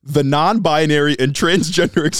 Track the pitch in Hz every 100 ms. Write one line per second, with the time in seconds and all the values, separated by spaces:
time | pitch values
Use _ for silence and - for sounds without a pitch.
0 | 131 147 139 143 170 220 175 151 156 151
1 | 147 143 131 139 165 185 160 175 170 -
2 | 156